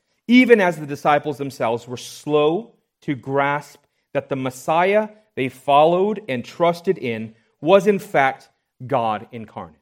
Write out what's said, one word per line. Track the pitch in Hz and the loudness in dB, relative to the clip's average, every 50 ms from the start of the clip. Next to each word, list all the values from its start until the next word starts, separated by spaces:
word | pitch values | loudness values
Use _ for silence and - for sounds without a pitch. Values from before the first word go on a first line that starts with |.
| _ _ _ _ - | _ _ _ _ -2
even | - 240 254 254 247 233 208 | 4 6 6 8 8 6 4
as | 190 180 165 156 | 4 0 -2 -4
the | 151 | -8
disciples | 139 143 135 - 160 147 147 147 151 139 - | -10 -10 -4 0 2 2 2 0 -4 -8 -6
themselves | 139 135 - - 127 120 117 - - | -8 -10 -6 -4 -2 -2 -2 -4 -6
were | 123 123 | -10 -14
slow | 120 - - - - - 147 151 151 147 151 165 208 233 - _ _ _ _ _ _ | -14 -14 -16 -18 -14 -6 -2 0 2 2 2 0 -2 -8 -10 _ _ _ _ _ _
to | - - 143 | -8 -8 -8
grasp | 117 107 135 135 139 139 143 143 147 - - - _ _ _ _ _ _ _ - | -8 -8 -4 -2 -2 0 0 -2 -4 -6 -12 -20 _ _ _ _ _ _ _ -8
that | 139 131 - | -8 -6 -6
the | 139 | -8
Messiah | 131 131 131 - - - - 156 170 180 196 202 214 214 214 - _ _ _ - | -6 -6 -8 -10 -10 -4 -2 0 0 2 2 2 0 -2 -2 -10 _ _ _ -8
they | - 135 127 | -6 -6 -6
followed | - - - 143 139 143 156 165 175 180 190 214 220 - - - | -6 -8 -2 2 4 4 6 4 4 2 0 -2 -4 -6 -6 -8
and | 131 120 - | -8 -8 -8
trusted | - - - 170 170 170 170 - 196 185 - | -10 -4 0 0 0 0 -2 -2 -4 -4 -2
in | 131 123 113 110 113 110 - _ _ _ _ - | -2 -6 -6 -6 -8 -12 -14 _ _ _ _ -6
was | 147 160 196 196 175 | 2 4 4 4 6
in | 208 202 190 | 4 0 0
fact | - - - 151 135 131 - - - _ _ _ _ _ _ - 131 | -2 -2 0 0 0 0 -2 -6 -16 _ _ _ _ _ _ -16 -8
God | 113 139 123 117 110 107 101 113 - | -4 -2 -2 -2 -2 -4 -6 -8 -14
incarnate. | 127 117 107 - - 110 92 80 76 _ | -16 -16 -16 -14 -14 -16 -16 -16 -18 _